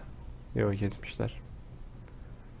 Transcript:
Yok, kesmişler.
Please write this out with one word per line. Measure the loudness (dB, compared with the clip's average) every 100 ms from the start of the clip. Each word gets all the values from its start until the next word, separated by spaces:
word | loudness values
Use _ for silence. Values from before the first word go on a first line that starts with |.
| 6 -6 -8 -8 0
Yok, | 6 6 8
kesmişler. | 4 4 -2 2 2 0 -6 -8 -8 -8 -8 -8 -10 -10 -8 -10 -10 -10